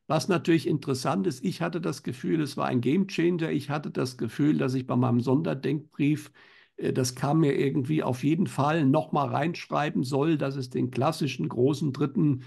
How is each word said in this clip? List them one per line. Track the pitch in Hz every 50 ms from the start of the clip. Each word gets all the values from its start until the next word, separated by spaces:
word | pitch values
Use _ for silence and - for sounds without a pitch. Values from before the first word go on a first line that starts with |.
| _
was | - 151 156 -
natürlich | - 180 143 - 180 165 160 -
interessant | 165 160 - - 147 131 127 - 139 156 196 190 175
ist, | 127 - -
ich | 185 156 -
hatte | 170 170 170 170
das | 170 165 147 -
Gefühl, | - 143 123 - - 180 170 160
es | - - -
war | 143 135
ein | 135 127 123
Gamechanger. | 123 123 151 196 190 - - 170 160 175 180 165 165 156
Ich | 160 143 123 135
hatte | 143 151 143 -
das | - - 131 127 - -
Gefühl, | 120 110 - - 143 151 156 151
dass | 139 127 131
ich | 131 127
bei | 127 127
meinem | 123 127 123 120 120
Sonderdenkbrief, | 117 131 131 151 160 160 151 135 - 139 147 147 - - _ - 143 147 151 143 - - - - - - - - _ _ _ -
äh, | - -
das | - 135 127 127 -
kam | - 139 143 151 160
mir | 160 139 -
irgendwie | - 139 139 156 147 123 147 156 151
auf | - 127 123 - -
jeden | 143 165 175 175
Fall | 123 - 143 135 151 160 170 143
noch | 131 143 156 156 -
mal | - 147 139 120
reinschreiben | 120 135 147 175 160 - - - 160 143 147 156 - 175
soll, | 139 123 143 135 147 165 160 143
dass | 143 139 139
es | 139 127 127
den | - 131 127 123
klassischen | - 120 131 160 160 - 160 127 - - 156 156
großen | - 120 127 143 147 - 160 139
dritten | 127 147 147 147 - - 156 147 131 127 -